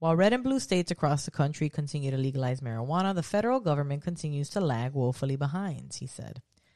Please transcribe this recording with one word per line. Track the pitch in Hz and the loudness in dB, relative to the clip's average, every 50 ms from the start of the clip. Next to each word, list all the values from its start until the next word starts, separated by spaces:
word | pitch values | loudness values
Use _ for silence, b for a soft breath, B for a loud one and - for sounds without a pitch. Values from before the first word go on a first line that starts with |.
While | 165 165 165 | 2 4 6
red | 170 190 214 240 | 6 6 6 4
and | 254 247 | 4 2
blue | 262 269 262 | 2 0 0
states | - - 185 180 175 - | 0 2 0 2 2 0
across | 175 - 160 143 151 143 - | 0 0 2 2 2 2 0
the | - | -2
country | - - 143 147 151 - 156 147 | 0 0 0 0 0 0 -2 -2
continue | - 160 147 139 - 147 139 135 | 0 -2 -4 -4 -4 -4 -2 -2
to | 135 131 | 0 0
legalize | 135 135 135 135 131 123 131 131 | 0 0 0 0 0 -2 -2 -2
marijuana, | 135 120 113 113 120 135 160 180 190 196 190 | -4 -4 -4 -4 -2 0 0 2 2 2 0
the | 175 | 0
federal | 147 - - 208 226 240 254 269 | -2 0 0 2 2 2 2 2
government | 208 165 147 143 143 139 143 147 | 2 2 2 2 0 -2 -4 -4
continues | - 175 175 - - 151 147 143 143 - | -4 -6 -6 -4 -4 -4 -2 -2 -4 -2
to | - 208 | -2 0
lag | 185 147 120 113 120 131 | 2 2 2 0 -2 -2
woefully | 143 139 123 123 127 - 139 135 135 | 0 0 0 0 0 0 -2 -2 -2
behind, | 135 143 139 151 185 202 185 139 120 131 135 - - | -2 -2 -2 -2 -2 -4 -4 -6 -8 -10 -12 -12 -12
he | 131 | -12
said. | 131 - - - - - 127 - _ _ _ _ _ _ | -12 -12 -12 -12 -12 -12 -14 -16 _ _ _ _ _ _